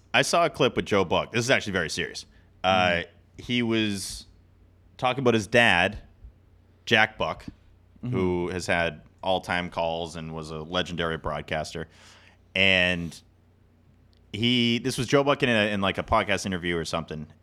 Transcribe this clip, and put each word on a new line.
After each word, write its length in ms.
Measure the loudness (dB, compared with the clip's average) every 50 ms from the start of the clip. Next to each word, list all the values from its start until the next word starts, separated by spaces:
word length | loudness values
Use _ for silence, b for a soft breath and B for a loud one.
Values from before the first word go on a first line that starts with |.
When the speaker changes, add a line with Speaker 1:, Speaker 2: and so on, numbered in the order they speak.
| _ 0 2
Speaker 1:
I 80 | 2
saw 240 | 2 4 2 2 2
a 40 | 2
clip 240 | 2 2 2 2 2
with 100 | 0 -2
Joe 180 | 2 2 2 2
Buck. 260 | 2 0 0 0 0
This 120 | -2 -2 2
is 60 | 2
actually 240 | 2 2 2 0 -2
very 160 | -2 -2 -2
serious. 380 | -4 -6 -6 -6 -8 -14 -16 b b b b b b -2 2
Uh, 40 | 4 4 4 4 4 2 0
Speaker 2:
Mm-hmm. 400 | -2 -6 _ -20 _ _ -20 -16 -8
Speaker 1:
he 200 | -4 -2 -2 0
was 640 | 0 2 0 0 0 -2 -4 -6 -10 -12 -14 -16 -20 -20 _ _ _ _ _ _ _ _ _ _ _ -10 -2
talking 240 | -2 -2 0 2 2
about 100 | 4 4
his 140 | 2 0
dad, 500 | 2 4 4 6 6 6 4 2 2 0 -6 -16 -20 -20 _ -20 -20 _ _ _ _ _ _ _ _ _ _ -2
Jack 320 | 2 4 4 4 2 0
Buck, 260 | -6 -4 -4 -4 -8 -12 -18 -18 _ _ -20 -20 _ _ _ _ -12 -8
Speaker 2:
Mm-hmm. 100 | -4 -2
Speaker 1:
who 340 | 0 0 0 0 -2 -2 -4
has 180 | -6 -6 -2
had 340 | 0 0 0 0 0 -2 -8 -20 -20 _ -8 -4
all-time 480 | -2 -2 -2 -2 -2 -2 -2 -2 -4
calls 440 | -4 -4 -4 -2 -2 -4 -6 -8 -10
and 200 | -10 -10 -10 -10
was 160 | -10 -10 -10
a 60 | -10 -10
legendary 580 | -10 -4 -2 -2 -2 -2 -4 -4 -2 -2 -2
broadcaster. 680 | -4 -6 -6 -6 -6 -6 -6 -6 -6 -6 -6 -8 -10 -12 b b b b b b b b b b b _ _ _
And 640 | 2 4 4 6 6 4 2 0 -2 -4 -8 -12 -16 _ _ _ _ _ _ _ _ _ _ _ _ _ _ _ _ _ _ _ _ _ -12 -6
he, 460 | 0 2 2 4 4 4 2 2 0
this 180 | -2 -4 -4
was 100 | -2 -2
Joe 160 | 2 2 4 4
Buck 200 | 4 2 2 2
in 60 | 2
a, 220 | 4 2 2 2 0
in, 80 | 0
like, 160 | 0 0 -2
a 60 | -2 -2
podcast 420 | 0 0 0 2 0 -2 -2 -2
interview 320 | -4 -4 -4 -2 -2 -2
or 80 | -2 -2
something, 420 | -4 -4 -6 -6 -6 -10 -12 -12 -14 -14 -8